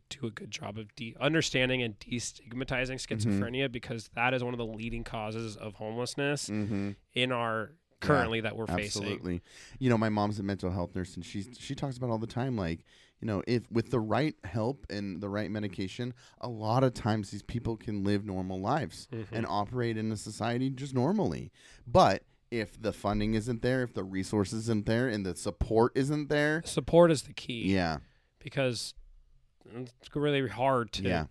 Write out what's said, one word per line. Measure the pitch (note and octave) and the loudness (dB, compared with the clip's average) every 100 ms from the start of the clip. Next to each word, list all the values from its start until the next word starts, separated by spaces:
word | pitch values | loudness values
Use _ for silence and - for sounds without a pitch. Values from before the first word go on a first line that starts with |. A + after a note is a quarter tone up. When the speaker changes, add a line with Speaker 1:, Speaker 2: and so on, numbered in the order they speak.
| - | -10
Speaker 1:
do | - A#2+ | -8 -8
a | |
good | G#2 G#2+ | -8 -10
job | G#2 G2+ G#2 | -10 -8 -10
of | G#2+ | -12
de-, | - A2+ - | -10 -12 -2
understanding | C3+ D#3+ - C3+ B2+ B2+ | 2 4 2 2 2 2
and | A#2 G#2 | -2 -4
destigmatizing | - A#2+ - - A#2+ A#2+ C3 B2+ B2+ | -6 -6 -6 -10 -12 -8 -4 -2 -2
Speaker 2:
Mm-hmm. | C3 - A2 G#2+ G2 | -4 -4 -2 2 2
Speaker 1:
schizophrenia | A2 B2+ C3+ | 0 0 0
because | A#2+ - A#2+ - | -2 -6 -8 -6
that | - B2 | 0 2
is | C3 | 2
one | B2 | 0
of | B2 | -4
the | A2+ | -6
leading | A2 A2+ A#2 | -6 -6 -6
causes | A2+ A#2 G#2+ A2 A2+ G#2 | -6 -6 -4 -4 -6 -8
of | G#2+ | -12
homelessness | G2+ A2 A2+ B2 - C#3+ C#3+ - | -8 -8 -4 -4 -2 0 0 -2
Speaker 2:
Mm-hmm. | G#2+ G#2 G2+ G2+ G2+ _ | -2 0 -2 -4 -6 _
Speaker 1:
in | - B2+ | 0 0
our | B2 A#2 A2 G#2+ D#3 _ - | 2 0 -2 -4 -12 _ -6
Speaker 2:
Yeah, | - | 2
Speaker 1:
currently | D3 A2+ A2+ | 4 4 0
that | A2 G#2+ | -2 -4
we're | A2 | -2
facing. | F2 G2+ G#2 | -2 -2 -4
Speaker 2:
absolutely. | G#2 G2 F2+ F2 - - - - | -4 -4 -2 -4 -6 -20 -16 -2
You | C3 | 4
know, | A#2 | 4
my | A2 | 4
mom's | G#2+ G#2 G#2 | 2 0 0
a | |
mental | G2+ F#2+ F#2 | -2 -2 -2
health | F#2+ E2+ | -2 -4
nurse, | G2 F2 - | -4 -6 -8
and | |
she, | E2 G#2 G2 - | -10 -8 -10 -12
she | - | -10
talks | C3+ C#3+ B2 | -6 -6 -4
about | B2 | -2
all | A2 | -2
the | A2+ | -2
time, | - C3+ A#2+ | -4 -2 0
like, | E2+ E2+ _ - - - | -2 -4 _ -20 -20 -8
you | A2+ | -2
know, | G2 - | -2 2
if | A#2+ - | 0 0
with | A#2 A2 | -2 0
the | C3 | 0
right | A2 G#2+ D3+ - | 2 2 0 -2
help | - A#2 A2 C#3+ - | -8 -2 -2 -4 -6
and | G2+ G2+ F2+ | -6 -4 -6
the | G2+ | -4
right | G2+ G#2 | -2 -2
medication, | G#2+ G#2 G2 F#2+ - B2 B2 - - | -2 -4 -4 -6 -4 -8 -8 -18 -12
a | A#2+ | -10
lot | A2+ G#2+ A#2+ | -4 2 4
of | C3+ | 4
times | - - A2 G2+ | 2 0 0 0
these | G#2 | -8
people | - A#2 A2+ A2+ | -6 -4 -4 -4
can | - G#2 | -4 0
live | G2 G2+ | 2 2
normal | G#2 F#2 F#2 F#2+ | 0 -4 -4 -4
lives | G2 D3+ G2+ - - | 0 0 -2 -10 -12
Speaker 1:
Mm-hmm. | A#2+ G#2 | -10 -6
Speaker 2:
and | A2+ A2+ | -4 -2
operate | G2+ G2+ B2 A#2 A2 | -2 -2 -2 -2 0
in | A2 | -2
a | G#2+ | -4
society | - G#2+ A2 A#2+ C3 | -6 -4 -2 0 -2
just | B2+ C#3 | -2 -2
normally. | C3 B2+ G#3+ C#3+ C2+ B1+ - - - | 2 2 2 0 -2 -8 -16 -20 -20
But | - E3+ D3+ F#2+ - _ - | 2 6 8 6 -4 _ -6
if | A#2+ G#2 - | -4 -4 -4
the | G#2+ | -4
funding | - G2+ G#2+ G#2+ | -2 0 2 2
isn't | A2 A2 A#2+ | 2 0 0
there, | A#2+ C3 | 2 2
if | B2 | 0
the | A2 | -4
resources | F#2+ F#2+ F#2 G#2+ G2 A2 | -4 -4 0 2 2 0
isn't | A2 A2 G#2 | 0 0 2
there, | A2+ C3 | 2 2
and | G#2+ F#2 | 0 -4
the | |
support | F2 G#2+ - - A2+ A#2+ - | -4 -4 -2 2 6 6 4
isn't | C#3 D3+ C#3+ | 2 0 2
there, | D3 D3 D#3 - | 2 4 2 -2
Speaker 1:
Support | - C3 E3 E3+ | -4 6 10 10
is | D3+ | 8
the | - | 0
key. | - - A#2+ G2+ | -10 -8 -2 2
Speaker 2:
Yeah. | F#2+ E2+ D2+ - _ _ _ | 4 4 0 -8 _ _ _
Speaker 1:
Because | C#3 - C3 A2+ - - - - - - _ _ - | -8 -2 0 0 -6 -12 -20 -20 -20 -20 _ _ -16
it's | A2+ B2 - - | -12 -12 -14 -8
really | D3+ D3 C#3 B2+ | 0 2 4 2
hard | G#2 C3+ C3 A2+ | 2 4 4 2
to | - | -2
Speaker 2:
Yeah. | F#2+ E2+ D2+ | 0 2 0